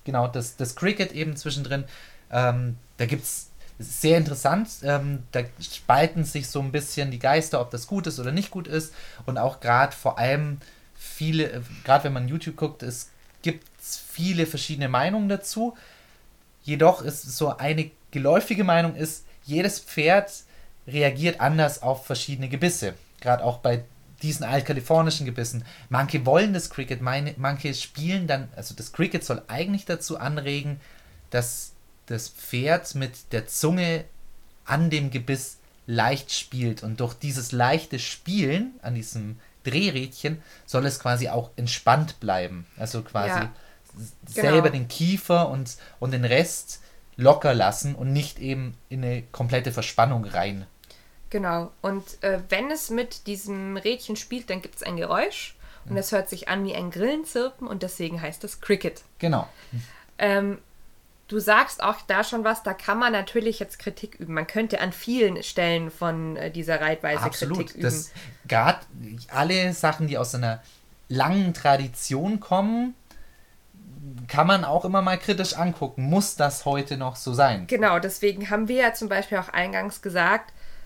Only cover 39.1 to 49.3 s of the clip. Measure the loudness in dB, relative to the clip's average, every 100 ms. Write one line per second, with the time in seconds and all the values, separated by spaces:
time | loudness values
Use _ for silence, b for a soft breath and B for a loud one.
39.1 | -8 -8 -10 b b -2 0 2 0 -6
40.1 | -6 -6 -6 B B B 0 0 0 0
41.1 | 0 0 -2 -4 -4 -4 2 4 6 4
42.1 | -4 0 0 0 -6 -12 -10 -6 -6 -4
43.1 | -2 0 0 -2 b b b b -18 -18
44.1 | -18 -8 0 4 6 6 2 -4 0 0
45.1 | 0 4 4 4 -2 -6 -10 B B -2
46.1 | 0 4 4 4 -2 -10 -16 b b b
47.1 | 6 8 8 6 4 4 2 -4 -2 0
48.1 | 0 -2 -6 -6 -4 -6 -12 -10 -4 -2
49.1 | -4 -6